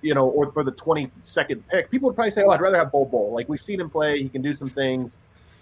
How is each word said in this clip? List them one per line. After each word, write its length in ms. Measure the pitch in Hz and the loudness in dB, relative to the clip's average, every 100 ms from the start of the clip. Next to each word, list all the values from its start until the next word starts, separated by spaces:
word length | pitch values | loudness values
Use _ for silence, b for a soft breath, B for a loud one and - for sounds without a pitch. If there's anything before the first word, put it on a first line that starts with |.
you 120 | 156 | 0
know, 140 | 143 131 | 2 2
or 240 | 139 139 | 2 0
for 120 | 156 | -2
the 80 | 135 | -4
twenty-second 920 | - - 156 131 - - - 147 135 - | -6 -2 -2 -2 -10 -6 -4 -2 -4 -2
pick, 220 | 185 - | -2 0
people 200 | 254 262 | 0 0
would 60 | - | 0
probably 140 | 226 | -2
say, 140 | 202 | 4
"Oh, 80 | 196 | 4
I'd 100 | 160 | 4
rather 160 | 190 185 | 4 2
have 140 | 131 | 2
Bol 140 | 143 135 | 0 0
Bol. 280 | 120 104 | 0 -2
Like, 160 | 117 120 | -4 -6
we've 100 | 147 | -8
seen 220 | - 196 | -6 -8
him 80 | 165 | -4
play, 300 | 156 151 147 | -2 0 0
he 80 | 135 | -4
can 140 | 135 | -4
do 100 | 135 | -4
some 160 | 143 135 | -6 -6
things." 480 | 139 131 131 123 _ _ b b b | -2 -2 -2 -6 _ _ b b b